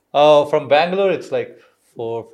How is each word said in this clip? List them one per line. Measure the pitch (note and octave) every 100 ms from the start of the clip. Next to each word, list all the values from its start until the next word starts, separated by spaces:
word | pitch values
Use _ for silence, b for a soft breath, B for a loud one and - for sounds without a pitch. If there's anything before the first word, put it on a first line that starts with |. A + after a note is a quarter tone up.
| _
Oh, | C#3 D3+ D3 C#3+
from | D#3 C3
Bangalore, | D3 F3 F#3+ G3
it's | D3+ -
like | C3 A#2 - b b _ -
four, | A2+ A2+ A2